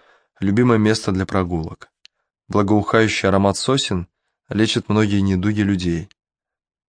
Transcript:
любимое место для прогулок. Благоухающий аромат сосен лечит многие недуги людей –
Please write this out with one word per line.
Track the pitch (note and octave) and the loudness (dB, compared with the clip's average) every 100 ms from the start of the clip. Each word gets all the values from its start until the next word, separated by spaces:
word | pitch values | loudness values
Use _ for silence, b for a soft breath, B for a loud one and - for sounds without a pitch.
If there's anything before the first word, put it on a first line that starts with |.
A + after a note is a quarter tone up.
| b b b _ | b b b _
любимое | G2 G2+ B2 A2+ | -2 2 4 4
место | G#2+ G#2+ - | 2 0 -2
для | F#2+ F#2+ | -4 -2
прогулок. | G2 F2+ F2 D#2+ - - _ _ _ _ _ _ | -2 -2 -4 -6 -12 -20 _ _ _ _ _ _
Благоухающий | G2+ G2+ G#2+ G2+ A2+ A2 - G2+ | -2 2 2 2 2 2 0 0
аромат | F#2+ G2 F#2+ | 2 2 0
сосен | - C3+ - F#2+ F2 _ _ _ _ | -2 -2 -2 -6 -8 _ _ _ _
лечит | G2+ A2 A#2 - | -2 -2 -2 -2
многие | G#2+ G#2+ G2+ | 0 2 0
недуги | G2 F#2+ G2 G#2+ | 0 0 0 0
людей – | G2+ G2+ F2 E2+ G2 _ _ _ _ _ _ _ | 0 0 -2 -4 -6 _ _ _ _ _ _ _